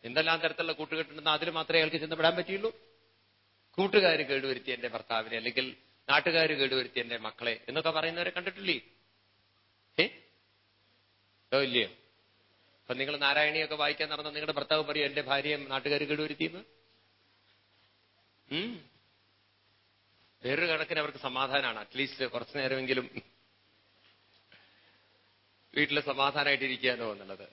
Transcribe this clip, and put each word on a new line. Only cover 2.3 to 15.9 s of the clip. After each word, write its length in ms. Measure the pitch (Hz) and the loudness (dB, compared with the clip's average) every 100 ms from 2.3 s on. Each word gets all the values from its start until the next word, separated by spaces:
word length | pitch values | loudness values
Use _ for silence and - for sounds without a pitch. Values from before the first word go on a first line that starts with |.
| 170 | 4
പറ്റുള്ളൂ. 400 | 175 196 220 - - _ _ _ _ _ _ _ _ | -2 -4 -4 -8 -20 _ _ _ _ _ _ _ _
കൂട്ടുകാർ 520 | - 190 208 190 156 | 0 4 6 6 4
കേടുവരുത്തി 480 | 143 139 135 127 - | 2 -2 -2 -4 -4
എന്റെ 180 | 123 120 | -4 -4
ഭർത്താവിനെ, 480 | 113 - 113 110 113 | -6 -4 -4 -2 -4
അല്ലെങ്കിൽ 400 | 113 120 131 123 _ _ - | -2 -2 -4 -8 _ _ 2
നാട്ടുകാർ 440 | 143 175 165 160 | 4 4 4 4
കേടുവരുത്തി 480 | 151 135 131 123 - | 2 2 2 0 -4
എന്റെ 160 | 117 117 | -4 -4
മക്കളെ 480 | 110 - 120 110 - | -6 -4 -4 -2 -4
എന്നൊക്കെ 220 | 139 160 | -2 0
പറയുന്നവരെ 400 | 156 160 165 175 | 0 -2 -2 -4
കണ്ടിട്ടില്ലേ? 500 | 180 180 185 196 143 - _ _ _ _ _ _ _ _ _ _ - | -2 -6 -6 -2 -2 -4 _ _ _ _ _ _ _ _ _ _ 0
ഏ? 100 | 180 - - _ _ _ _ _ _ _ _ _ _ _ _ | 0 0 -20 _ _ _ _ _ _ _ _ _ _ _ _
ഓ, 80 | 131 | 0
ഇല്ലയോ? 280 | 139 123 101 | 2 2 0
അപ്പൊ 1040 | - _ _ _ _ _ _ _ _ _ | -4 _ _ _ _ _ _ _ _ _
നിങ്ങൾ 220 | 127 135 147 | -4 -2 0
നാരായണിയൊക്കെ 580 | 139 143 151 156 156 | 2 4 2 2 -2
വായിക്കാൻ 340 | 151 147 151 156 | 0 -2 0 -4
നടന്ന 200 | 151 151 | -4 -8
നിങ്ങളുടെ 240 | 147 151 | -6 -4
ഭർത്താവ് 320 | 147 139 156 | -4 0 0
പറയും, 220 | 147 147 143 | 2 0 0
"എന്റെ 140 | 147 | 0
ഭാര്യയെ 360 | 131 139 139 147 | 0 0 0 -2
നാട്ടുകാർ 480 | 139 135 147 | -2 -4 0